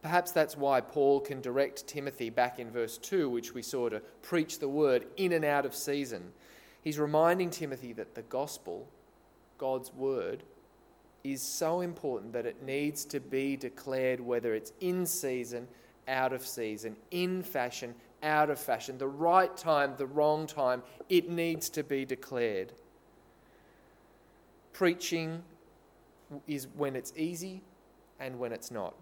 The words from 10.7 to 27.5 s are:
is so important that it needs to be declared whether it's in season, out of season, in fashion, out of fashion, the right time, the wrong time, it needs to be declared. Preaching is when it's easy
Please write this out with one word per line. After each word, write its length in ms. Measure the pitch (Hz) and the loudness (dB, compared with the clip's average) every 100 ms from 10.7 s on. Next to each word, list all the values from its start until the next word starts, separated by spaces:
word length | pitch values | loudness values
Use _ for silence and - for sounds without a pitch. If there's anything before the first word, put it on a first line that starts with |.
| _ _ _ _ _ | _ _ _ _ _
is 200 | 139 135 | -8 -6
so 380 | - - 160 170 | -4 -2 0 0
important 520 | 180 165 151 123 104 | -2 -4 -4 -4 -4
that 140 | 120 117 | -4 -4
it 160 | - | -6
needs 420 | 135 135 147 147 - | -4 -2 -2 -4 -6
to 140 | 143 | -8
be 360 | 135 135 139 139 | -4 -2 -2 -2
declared 640 | 131 - - 131 131 127 | -6 -10 -4 0 2 0
whether 340 | 120 120 117 110 | 0 0 2 -2
it's 180 | 110 - | -4 -6
in 240 | 185 180 175 | -2 0 0
season, 600 | - 139 127 117 120 123 - - - - | -2 -2 -2 -4 -8 -10 -18 -20 -16 -4
out 260 | 131 131 | 0 2
of 120 | 131 - | 0 -6
season, 520 | - 110 107 110 107 - | -6 -4 -4 -8 -10 -8
in 320 | 175 180 185 | -2 0 -2
fashion, 520 | 180 139 123 - 123 120 - - | -2 -2 -2 -4 -10 -12 -20 -6
out 260 | 156 151 151 | 2 4 4
of 100 | 143 | 2
fashion, 380 | - 117 - 131 | 0 -2 -2 -6
the 100 | 135 | -6
right 480 | 139 170 180 185 - | 0 6 8 6 0
time, 400 | 170 151 139 135 | 2 4 4 0
the 80 | 135 | -2
wrong 420 | 143 151 151 156 | 4 4 4 0
time, 360 | - 131 127 - - - | 0 2 2 -4 -18 2
it 220 | 180 175 | 2 4
needs 400 | 170 170 160 - | 0 0 0 -2
to 140 | - | -4
be 200 | 139 139 | -2 -2
declared. 680 | 131 127 - 127 120 101 95 - - _ _ - - _ _ - - - - _ _ _ _ _ _ - _ | -2 -6 -4 0 0 0 -4 -10 -20 _ _ -20 -20 _ _ -20 -20 -20 -20 _ _ _ _ _ _ -20 _
Preaching 720 | - 185 175 - 170 160 165 175 - - - _ _ _ _ _ 143 - | 2 4 4 0 -2 -2 -6 -10 -20 -20 -20 _ _ _ _ _ -16 -6
is 220 | 147 131 147 | -6 -6 -4
when 200 | 143 131 | -2 -2
it's 180 | - - | -8 -4
easy 460 | 160 175 185 | -4 -4 -10